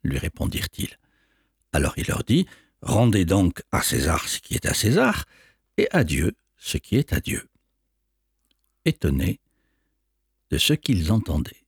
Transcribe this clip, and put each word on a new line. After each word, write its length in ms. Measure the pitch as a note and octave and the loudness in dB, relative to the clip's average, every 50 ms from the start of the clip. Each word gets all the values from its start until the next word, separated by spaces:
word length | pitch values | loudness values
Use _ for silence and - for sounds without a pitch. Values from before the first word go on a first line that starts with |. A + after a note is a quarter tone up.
| - | -2
lui 140 | E2 C2+ | -2 -4
répondirent-ils. 800 | C2+ C#2+ E2 - - - - - - - - - - - - - _ _ _ _ _ _ _ _ _ _ _ _ _ _ _ | -2 -4 -6 -6 -4 -4 -4 -4 -4 -8 -8 -8 -8 -10 -10 -10 _ _ _ _ _ _ _ _ _ _ _ _ _ _ _
Alors 220 | - D2+ D2 - - | 0 0 0 0 -2
il 100 | - - | -4 -4
leur 160 | - - - - | -4 -4 -4 0
dit : « 240 | - E3+ E3+ F#3+ - - _ _ _ _ _ | 2 2 2 2 0 -6 _ _ _ _ _
Rendez 440 | - - - G#2+ A#2+ A#2+ G2+ G2+ F2+ | -6 0 2 4 4 4 4 2 2
donc 360 | E2+ F#2+ G2+ F#2 F2 - - - _ | 2 4 4 4 2 0 -4 -10 _
à 120 | - - - | -4 -2 -2
César 440 | - - A#1+ - - - - - | 0 -2 0 0 0 0 -2 -2
ce 120 | - - - | -6 -8 -8
qui 160 | _ - - | _ -4 -4
est 100 | - - | -4 -2
à 80 | - - | -2 -2
César, 520 | - - G#2 B2+ G3 C4 A#3+ G#3 - - _ _ _ _ _ _ _ _ _ _ | 0 0 2 2 2 2 2 0 -2 -8 _ _ _ _ _ _ _ _ _ _
et 100 | - - - | -2 -2 2
à 120 | - F3 A#2 | 2 0 2
Dieu 300 | D2+ D2 C#2 D2+ - - _ _ _ _ | 2 0 0 0 -2 -2 _ _ _ _
ce 220 | _ - - - - | _ -10 -6 -6 -6
qui 160 | _ - - | _ 0 0
est 180 | B2+ D3 - - | 0 0 0 -4
à 60 | - | -4
Dieu. » 280 | - - - - - _ _ _ _ _ _ _ _ _ _ _ _ _ _ _ _ _ _ _ _ _ _ _ _ _ _ _ _ | -2 -4 -6 -6 -8 _ _ _ _ _ _ _ _ _ _ _ _ _ _ _ _ _ _ _ _ _ _ _ _ _ _ _ _
Étonnés 540 | E3 D#3+ _ - E2 C#2 C2+ C2+ F2+ - - _ _ _ _ _ _ _ _ _ _ _ _ _ _ _ _ _ _ _ _ _ _ | -2 -2 _ 0 0 2 2 0 0 -2 -4 _ _ _ _ _ _ _ _ _ _ _ _ _ _ _ _ _ _ _ _ _ _
de 80 | - | -2
ce 160 | - - - D3+ | 0 2 2 0
qu'ils 380 | - - - C3 F#2 D#2+ D#2+ | 0 2 0 0 0 2 2
entendaient 520 | G#2+ A2+ A2 - D#2+ D2 B1+ - - _ _ | 2 0 0 0 -2 -2 -2 -4 -8 _ _